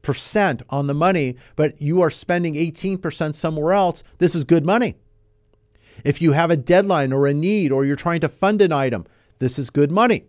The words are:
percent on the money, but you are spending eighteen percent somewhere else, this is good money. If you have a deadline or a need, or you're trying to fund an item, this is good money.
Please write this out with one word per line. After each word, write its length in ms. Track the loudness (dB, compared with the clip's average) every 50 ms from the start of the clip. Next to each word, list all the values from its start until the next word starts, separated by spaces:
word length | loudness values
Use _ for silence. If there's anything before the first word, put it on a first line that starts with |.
percent 600 | -4 -6 -6 -6 -8 -4 -2 0 0 0 -2 -4 -8 _
on 200 | -6 -4 -2 -2
the 60 | -2
money, 420 | 0 0 0 2 0 -2 -4 -6 -10 -16 -18 -4
but 260 | -2 -2 -2 -2 _
you 200 | -4 -2 2 2
are 100 | 2 0
spending 460 | 0 -6 -6 -4 -2 -2 -2 -2 -2
eighteen 420 | -4 -4 -4 -4 -6 -6 -6 -6 -4
percent 380 | -6 -8 -6 -4 -4 -6 -4
somewhere 360 | -4 -6 -4 -4 -2 0 0
else, 300 | 2 2 2 0 -2 -4 -14 -20 _ 0
this 160 | 0 0 2
is 80 | 0
good 240 | 2 4 2 4 4
money. 300 | 2 2 2 0 -2 -4 _ _ _ _ _ _ _ _ _ _ _ _ _ _ _ _ _ _ _ _ -6 -4
If 160 | -4 -2 2
you 120 | 2 2
have 180 | 2 2 2 2
a 60 | 0
deadline 560 | -2 2 2 2 2 4 2 0 0 0 0
or 160 | 0 0 0 0
a 40 |
need, 380 | 0 0 0 0 0 0 0 0
or 140 | 0 0 0
you're 100 | 0 -2
trying 260 | -2 -2 -2 -2 0
to 60 | -2 -4
fund 320 | -2 _ 0 0 4 4
an 120 | 2 2
item, 340 | 4 0 0 0 -2 -4 -8 _ _ _ _ _ _ _
this 220 | -4 -4 -2 -4
is 100 | -10 -4
good 220 | _ 2 2 2
money. 320 | 4 2 2 2 2 0 -2